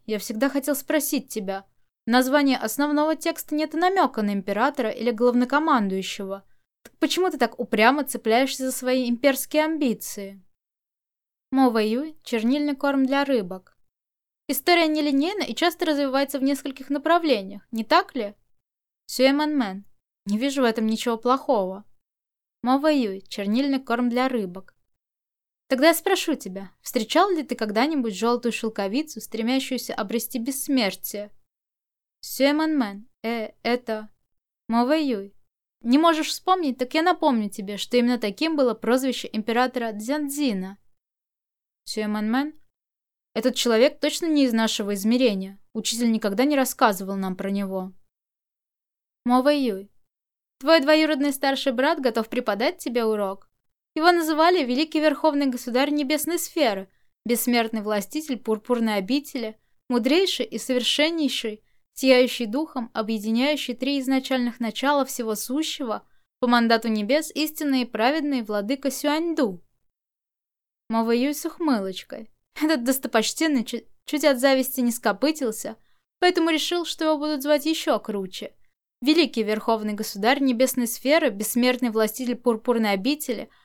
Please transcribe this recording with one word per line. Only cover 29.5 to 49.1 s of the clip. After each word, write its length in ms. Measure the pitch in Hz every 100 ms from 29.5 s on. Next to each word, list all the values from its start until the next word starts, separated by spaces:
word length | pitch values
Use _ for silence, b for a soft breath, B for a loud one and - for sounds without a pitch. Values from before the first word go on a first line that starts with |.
| 262 262 254 -
обрести 440 | - 202 226 - 254
бессмертие? 920 | 233 269 - 269 202 - - 208 208 - _ _ _ _ _ _ _ _
Сюэ 320 | - - 269
Мэн 260 | 294 311 302
Мэн. 300 | 220 196 220 _
Э, 280 | 226 233 214 -
это 480 | 226 247 247 220 214 _ _ _ _ _ -
Мо 160 | 226
Вэй 220 | 247 311 294
Юй. 280 | 220 202 - _ _ _ _
Не 160 | 226 262
можешь 320 | 330 320 311
вспомнить, 480 | - - 370 311 254
так 160 | 254
я 100 | 311
напомню 460 | 339 359 311 240 208
тебе, 300 | - 196 202
что 180 | - 247
именно 220 | 240 247
таким 380 | 220 190 320 311
было 180 | 254
прозвище 560 | 220 - 254 262 240 -
императора 600 | 214 214 233 254 254 233
Дзянцзина. 840 | 208 214 294 294 285 285 196 185 202 _ _ _ _ _ _ _ _ _ _
Сюэ 240 | - - 214
Мэн 220 | 214 214
Мэн. 300 | 247 294 302 - _ _ _ _ _ _
Этот 200 | - 247
человек 460 | - 240 220 269 -
точно 260 | 294 294 339
не 180 | 302
из 80 | 262
нашего 400 | 226 226 - 202
измерения. 640 | 202 202 247 254 196 190 196 -
Учитель 400 | 220 220 226 240
никогда 320 | 220 214 196
не 120 | 269 285
рассказывал 600 | 262 - 247 190 190 196
нам 200 | 190 185
про 140 | 196
него. 420 | 196 196 190 185 185 _ _ _ _ _ _ _ _ _ _ _